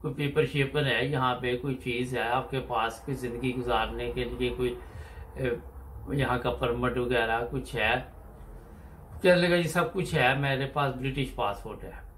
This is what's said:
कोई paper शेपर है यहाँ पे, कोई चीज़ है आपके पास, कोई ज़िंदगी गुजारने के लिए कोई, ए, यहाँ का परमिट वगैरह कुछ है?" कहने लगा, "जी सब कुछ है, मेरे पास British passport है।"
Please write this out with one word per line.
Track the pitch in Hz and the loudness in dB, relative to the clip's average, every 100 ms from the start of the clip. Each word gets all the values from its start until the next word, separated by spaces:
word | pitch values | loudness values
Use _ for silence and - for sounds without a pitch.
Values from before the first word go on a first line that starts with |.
कोई | 147 | -4
paper | 135 143 156 139 | -2 2 4 2
शेपर | 147 135 151 | 2 2 2
है | 139 113 135 | 2 2 2
यहाँ | 139 127 | 2 2
पे, | 123 123 123 | 2 0 0
कोई | 139 | -2
चीज़ | 127 127 120 127 123 | -4 -2 -2 -2 0
है | 113 | 2
आपके | 127 131 135 | 0 0 -4
पास, | - 117 113 - - | -2 0 0 -2 -6
कोई | |
ज़िंदगी | 127 123 117 127 | -4 -4 -2 -2
गुजारने | 127 123 110 113 117 120 | -2 0 2 0 -2 -4
के | 123 | -2
लिए | 120 123 123 | -4 -2 -2
कोई, | 120 123 120 - - - - - - | 0 -2 -2 -10 -14 -14 -14 -12 -2
ए, | 127 - - - - - - | -2 -2 -6 -16 -14 -12 -4
यहाँ | 143 120 123 | 0 2 2
का | - | 0
परमिट | - 123 120 123 123 | 0 0 2 0 0
वगैरह | 120 120 113 113 | 2 2 4 2
कुछ | 120 135 - | 0 -4 -4
है?" | 120 107 127 - - - - - - - - - - - - | 0 2 2 -2 -14 -18 -16 -16 -16 -16 -18 -18 -18 -16 4
कहने | 185 | 6
लगा, | 175 175 175 | 8 8 4
"जी | 160 | 4
सब | 175 165 | 2 0
कुछ | 190 170 | -2 0
है, | 151 127 139 | 4 4 4
मेरे | 143 135 139 | 2 0 0
पास | 151 139 | 0 0
British | 127 135 135 131 | 0 -2 0 -2
passport | - 104 101 110 101 | 0 -2 -2 -8 -10
है।" | - - - | -10 -12 -16